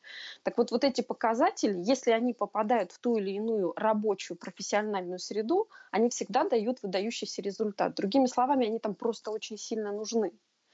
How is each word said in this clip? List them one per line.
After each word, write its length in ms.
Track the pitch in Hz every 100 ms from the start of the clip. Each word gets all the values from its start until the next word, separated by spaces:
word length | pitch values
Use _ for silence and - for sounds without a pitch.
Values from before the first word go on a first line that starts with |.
| - - - -
Так 140 | - -
вот, 140 | 233
вот 120 | 240
эти 180 | 277 247
показатели, 760 | - 220 226 226 349 381 254 185
если 340 | 190 262 240
они 220 | 226 247
попадают 580 | - 202 208 220 240 185
в 60 | -
ту 180 | 240 226
или 140 | 196
иную 420 | 196 220 220 170 -
рабочую, 640 | 220 214 214 190 - 170
профессиональную 840 | 202 - - 208 214 196 180 180
среду, 500 | - 208 220 359 453 - -
они 180 | 196 240
всегда 360 | - 202 240 370
дают 360 | 233 214 247
выдающийся 600 | 202 185 214 - - -
результат. 500 | 196 190 214 - 180 -
Другими 300 | 196 269 254
словами, 400 | 254 262 269 220
они 140 | 226
там 160 | 214 185
просто 340 | 226 214 220
очень 280 | 214 - 208
сильно 340 | - 220 208
нужны. 400 | 208 208 226 196 - _ _ _